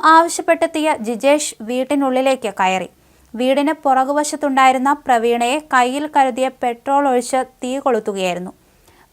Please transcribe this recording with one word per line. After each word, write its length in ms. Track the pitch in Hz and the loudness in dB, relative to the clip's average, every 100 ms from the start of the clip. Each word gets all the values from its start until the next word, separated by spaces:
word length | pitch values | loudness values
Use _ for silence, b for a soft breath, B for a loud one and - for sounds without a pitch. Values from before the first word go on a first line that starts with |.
ആവശ്യപ്പെട്ടെത്തിയ 880 | - 320 339 - 339 330 330 320 311 302 | 4 4 4 0 -2 0 0 -2 -2 -2
ജിജേഷ് 540 | 220 233 269 294 294 - | -4 -2 2 2 0 -10
വീട്ടിനുള്ളിലേക്ക് 920 | 220 247 262 294 269 254 262 262 226 196 | -8 -6 -2 -2 0 0 0 -2 -4 -2
കയറി. 280 | 190 185 175 b b b b | 0 0 -4 b b b b
വീടിന് 380 | 220 254 269 285 311 | -4 0 0 0 -2
പുറകുവശത്തുണ്ടായിരുന്ന 1080 | 285 262 262 285 294 294 294 262 262 262 262 285 - | 0 0 0 -2 -4 -4 -2 4 4 4 0 -2 0
പ്രവീണയെ 520 | 240 233 233 240 294 302 | 0 2 0 0 -2 0
കയ്യിൽ 380 | 262 247 269 302 294 | 0 0 -2 -2 0
കരുതിയ 320 | 262 247 262 262 | 0 0 -4 -4
പെട്രോൾ 460 | 247 240 - 277 285 | -6 -6 -2 0 2
ഒഴിച്ച് 360 | 247 240 262 247 _ | 0 0 -4 -4 _
തീ 160 | 254 269 | -8 -4
കൊളുത്തുകയായിരുന്നു. 760 | 269 226 214 196 185 175 180 - b b b b b | -2 -2 -2 -4 -4 -4 -8 -14 b b b b b